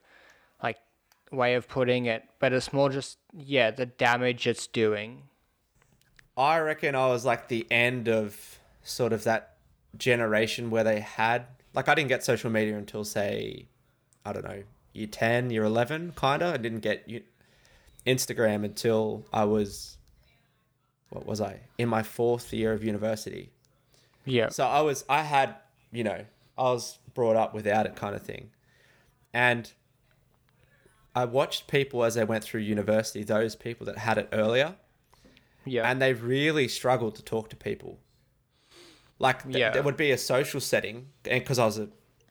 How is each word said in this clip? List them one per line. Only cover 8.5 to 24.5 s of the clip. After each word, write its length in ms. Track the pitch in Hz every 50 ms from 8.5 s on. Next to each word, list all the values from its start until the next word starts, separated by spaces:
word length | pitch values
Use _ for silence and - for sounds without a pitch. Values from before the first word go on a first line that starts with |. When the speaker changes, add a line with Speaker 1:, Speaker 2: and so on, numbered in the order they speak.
| - - _ _ _ _ -
Speaker 2:
sort 300 | - - - 127 113 113
of 100 | 107 -
that 320 | 117 113 107 - - _ _ _ _ _ _ _ _ - 107
generation 720 | - 127 123 117 117 110 107 107 113 107 - - 120 117
where 120 | 110 113 110
they 160 | 110 107 104
had, 460 | 104 - - - 110 113 120 123 127 - - - _ _ -
like, 120 | 135 131 -
I 60 | 147
didn't 140 | - 151 127
get 140 | 131 120 -
social 260 | - 123 110 - 123
media 260 | 110 110 107 107 107 104
until, 260 | 101 - - 107 104
say, 640 | 104 - 110 101 101 107 107 110 107 - - - - _ _ _ _ _ _ _ _ _ _ -
I 80 | 104 101
don't 120 | 101 98
know, 180 | 95 98 101 101 - - _ _ _ -
year 120 | 107 110 107
ten, 440 | - - 117 113 120 123 123 123
year 120 | 117 110 107
eleven, 480 | 107 110 117 120 120 151 160 170 175 147 -
kinda. 280 | - 135 139 147 170 175 165
I 40 | 131
didn't 220 | 113 117 113 110
get 280 | 107 107 104 - - -
u-, 160 | 107 95 - _ _ _ _ _ _ _ _ _ _ _ _ _ _ - - 123
Instagram 560 | 127 127 - - 117 123 117 107 104 104 104
until 600 | 104 - - - 117 113 110 110 107 110 107 - -
I 120 | - 110 107
was, 520 | 104 107 107 104 101 98 - - - - - - _ _ _ _ _ _ _ _ _ _ _ _ _ _ _ _ _ _ _ _ -
what 160 | - - - -
was 120 | 107 104
I? 200 | 107 98 98 - - - _ -
In 120 | 120 120
my 120 | 113 110 110
fourth 480 | - - - 117 117 120 117 - - -
year 200 | 110 107 110 110
of 100 | 104 107
university. 680 | 113 104 101 107 110 110 107 - - 95 95 92 - _ _ _ _ _ _ _ _ _ _ _ _ _ _ -
Speaker 1:
Yeah. 240 | 135 131 120 110
Speaker 2:
So 160 | 110